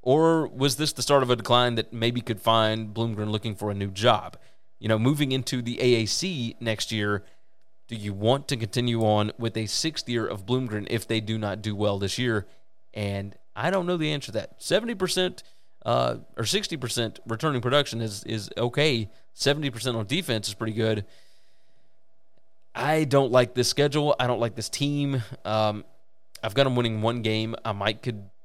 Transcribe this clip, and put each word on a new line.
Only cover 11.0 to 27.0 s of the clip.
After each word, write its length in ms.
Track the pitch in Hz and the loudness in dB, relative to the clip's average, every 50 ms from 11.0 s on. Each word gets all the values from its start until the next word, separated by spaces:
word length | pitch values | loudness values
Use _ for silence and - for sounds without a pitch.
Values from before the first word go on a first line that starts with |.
| - | 0
they 140 | - 117 110 | 0 0 0
do 180 | 107 104 110 110 | 0 0 -2 -2
not 240 | 107 101 95 104 | 0 -2 -4 -2
do 140 | 104 107 104 | -2 -4 0
well 240 | 98 104 104 101 98 | 2 2 2 2 2
this 180 | 98 95 - - | 0 -2 0 0
year? 280 | 127 123 113 104 - - - - - - - - - - | 0 2 2 0 0 -4 -14 -18 -18 -20 -20 -18 -18 -12
And 440 | - 107 104 101 101 98 143 101 - - - - - | -8 -4 -4 -2 -2 -4 -6 -8 -10 -14 -18 -14 -6
I 160 | - 113 165 | -2 0 0
don't 160 | 190 190 175 | 2 2 2
know 100 | 175 180 | 0 0
the 160 | 170 156 151 | 0 0 -2
answer 140 | 151 143 - | -2 -4 -6
to 120 | - - 107 | -4 -4 -4
that. 160 | - - - - | -4 -4 -12 -12
Seventy 360 | - - 160 202 220 226 233 | -2 2 2 2 2 0 -2
percent, 500 | 190 185 180 - 185 185 - - - - - - - - - - - - | -2 -2 0 2 0 0 0 -2 -6 -16 -18 -20 -20 -20 -20 -20 -8 0
uh, 320 | 117 117 123 123 123 120 113 - - - | 2 2 4 4 2 0 -4 -10 -14 -6
or 80 | - 113 | -4 -2
sixty 320 | 110 - 214 208 - 175 | 0 0 0 -2 -2 -6
percent 440 | 147 123 120 - 123 117 110 - - - | -4 -4 -4 -2 -2 -2 -2 -4 -10 -6
returning 340 | 117 113 110 - 160 143 123 | -6 -4 0 0 0 0 2
production 400 | 113 123 127 147 - - - 117 | 0 4 4 4 2 2 -2 -4
is, 220 | 113 110 98 98 - | -4 -4 -6 -8 -6
is 260 | 101 110 110 98 - - | -6 -6 -6 -6 -6 -4
okay. 520 | - 120 120 - - 147 156 135 113 110 - - - - - - | -2 -2 0 2 2 2 4 2 2 -2 -4 -8 -18 -20 -20 -8
Seventy 360 | - - 139 143 151 151 135 | 0 2 2 2 2 0 -4
percent 260 | 113 117 107 123 120 | -4 -4 -4 -2 -2
on 100 | 113 107 | -2 -2
defense 400 | 98 135 180 180 - 120 110 101 - | 0 -2 -2 0 0 -2 -2 -2 -4
is 60 | 101 | -6
pretty 180 | - 117 110 | -4 -4 -4
good. 320 | 107 110 110 110 110 107 98 - - - - - - - - - - - - - - - - - - - - - - - - - - - - - - - - - - | 0 0 2 2 2 0 -2 -8 -14 -20 -20 -20 -20 -20 -20 -20 -20 -20 -20 -20 -20 -20 -20 -20 -20 -20 -20 -20 -20 -20 -20 -20 -20 -20 -20 -20 -20 -20 -20 -12 -8
I 300 | - 131 147 160 160 156 | -4 0 2 2 2 2
don't 280 | 135 131 139 139 123 | 4 4 4 4 6
like 220 | 120 127 123 120 - | 6 6 6 6 2
this 140 | 123 123 - | 0 0 2
schedule. 460 | - - 143 143 131 151 147 147 - - | 4 2 2 4 4 2 2 2 2 2
I 60 | 131 | 2
don't 140 | 123 123 104 | 0 2 2
like 140 | 117 117 - | 0 -2 -2
this 140 | 113 107 - | -4 -8 -6
team. 540 | - - 143 143 147 143 143 139 139 131 110 - - - - | -4 -2 0 0 0 0 0 0 0 -2 -4 -6 -12 -10 -6
Um, 400 | 98 107 110 107 107 104 104 - - - - - - - - - - - - | -2 0 2 2 2 0 -2 -8 -12 -18 -20 -20 -20 -20 -20 -18 -18 -16 -8
I've 100 | - 113 | -8 -2
got 140 | 101 131 139 | 2 4 4
'em 100 | 135 123 | 4 4
winning 240 | 123 120 117 113 107 | 2 2 0 0 2